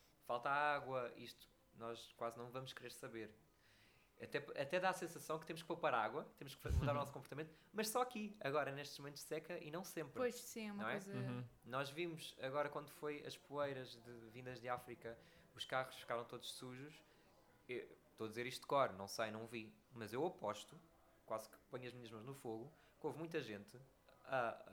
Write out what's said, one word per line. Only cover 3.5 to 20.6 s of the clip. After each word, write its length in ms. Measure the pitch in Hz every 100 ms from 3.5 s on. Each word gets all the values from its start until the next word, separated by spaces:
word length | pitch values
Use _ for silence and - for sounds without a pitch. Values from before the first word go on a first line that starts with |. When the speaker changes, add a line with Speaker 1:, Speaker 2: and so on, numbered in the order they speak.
| _ - - - - - -
Speaker 1:
Até, 160 | - 147 143 -
até 180 | 139 180
dá 100 | 185
a 20 |
sensação 440 | 180 170 147 - 160
que 80 | -
temos 160 | 165
que 60 | -
poupar 260 | 165 165
água, 320 | 120 110 127 - -
temos 180 | 139 -
que 60 |
fa-, 80 | -
mudar 220 | - 139
o 20 | 143
nosso 160 | 135
Speaker 2:
<laughs> 20 |
Speaker 1:
comportamento, 400 | 139 - 135 160 - -
mas 160 | 202 214
só 120 | 247
aqui, 340 | 254 220 214 -
agora, 320 | 139 147 135
nestes 260 | 139 139 -
momentos 240 | 143 143
de 60 | -
seca 300 | 156 156 175
e 100 | 151
não 140 | 160
sempre. 300 | 190 - 147
Speaker 3:
Pois, 220 | 226 247 233
sim, 340 | - 233 214
é 20 |
uma 120 | 202
Speaker 1:
Não 60 | 214
é? 40 |
Speaker 3:
coisa 180 | 240 190
Speaker 2:
Uhum. 320 | 131 127 123 120 - -
Speaker 1:
Nós 240 | 127 135
vimos 440 | 147 175 160 - -
agora 280 | 131 143 143
quando 200 | 147 143
foi 340 | - 151 147 -
as 100 | -
poeiras 580 | - 143 143 131 120 117 117
de, 60 | 120 113
vindas 320 | 117 127 127
de 80 | 120
África, 480 | 123 - 120 113 117 - - -
os 120 | 127 -
carros 300 | 131 131 -
ficaram 260 | - 117
todos 260 | 117 123 -
sujos. 500 | - 127 127 147 156 - - - - - - -
Eu, 180 | 123 - - -
estou 140 | - 110
a 40 |
dizer 160 | 110 123
isto 160 | 127
de 60 | -
cor, 260 | 139 127
não 140 | 95 98
sei, 240 | - 110
não 140 | 110 113
vi, 260 | 120 107 - -
mas 220 | 120 107
eu 120 | 117 175
aposto, 540 | 175 104 107